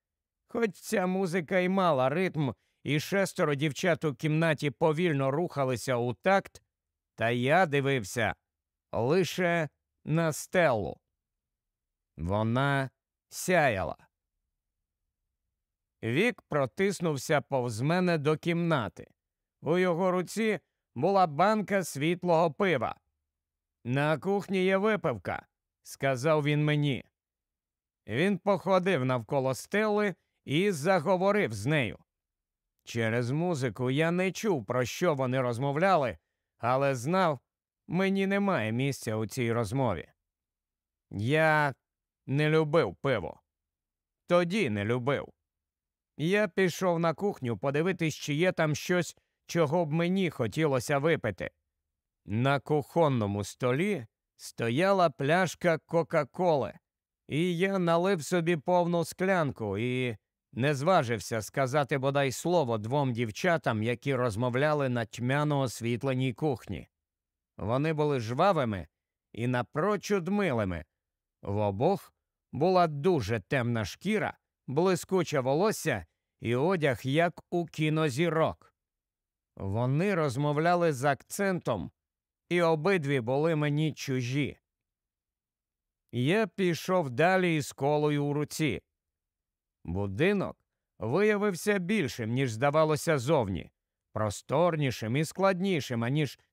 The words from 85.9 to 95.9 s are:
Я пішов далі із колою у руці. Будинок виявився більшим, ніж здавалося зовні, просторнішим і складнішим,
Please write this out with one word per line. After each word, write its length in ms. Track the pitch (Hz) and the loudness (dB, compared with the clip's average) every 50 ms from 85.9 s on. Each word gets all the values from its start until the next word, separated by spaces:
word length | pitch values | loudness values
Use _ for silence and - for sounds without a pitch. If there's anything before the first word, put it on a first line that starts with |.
| _ _ _ _ | _ _ _ _
Я 340 | - 120 123 147 190 220 220 | -4 -2 0 2 2 0 0
пішов 640 | 175 - - 190 175 160 - - - 185 180 160 135 | -2 -2 -2 0 0 0 -2 -2 0 0 0 0 0
далі 460 | 120 123 156 180 190 190 180 175 160 | 0 2 2 4 4 4 2 2 0
із 160 | 151 131 - | 0 -2 -4
колою 520 | - - 135 143 151 151 151 151 147 143 143 | -6 -4 0 0 2 2 2 2 0 0 0
у 80 | 147 | -2
руці. 500 | 143 147 147 - - - 156 139 92 - - _ _ _ _ _ _ _ _ _ _ _ _ _ _ _ _ _ _ _ - | -2 -2 -4 -4 -4 -2 -2 -2 -2 -4 -8 _ _ _ _ _ _ _ _ _ _ _ _ _ _ _ _ _ _ _ -8
Будинок 720 | 78 85 98 101 101 95 110 160 196 208 190 143 78 - _ _ _ _ _ _ _ _ - | -6 -4 -4 -4 -4 -2 0 0 0 0 0 -2 -4 -8 _ _ _ _ _ _ _ _ -8
виявився 800 | - 113 135 190 214 214 214 196 208 208 180 156 - 208 202 196 | -6 -2 0 2 2 2 2 0 0 -2 -4 -2 -2 -2 -2 0
більшим, 520 | 175 170 220 214 151 113 - - 110 110 | 0 0 0 0 0 -2 -4 -4 -4 -2
ніж 200 | 120 131 139 123 | -2 0 -2 -2
здавалося 680 | 110 110 139 143 143 156 156 156 156 135 - 170 156 135 | -2 0 0 2 4 4 2 2 2 0 0 0 0 0
зовні, 520 | 113 139 165 143 113 95 95 - - - _ _ _ _ _ _ _ _ | 0 2 2 2 2 0 -2 -4 -6 -10 _ _ _ _ _ _ _ _
просторнішим 1040 | - 104 107 107 - - - - 127 151 175 175 165 151 147 131 - - 113 107 120 | -6 -4 -2 -2 -4 -6 -6 -2 0 2 2 2 2 0 0 -2 -2 -2 -4 -2 -2
і 80 | 147 160 | -2 -2
складнішим, 800 | - - 185 190 196 185 175 196 202 180 143 - - | -2 -2 0 2 2 2 2 0 0 0 -2 -2 -2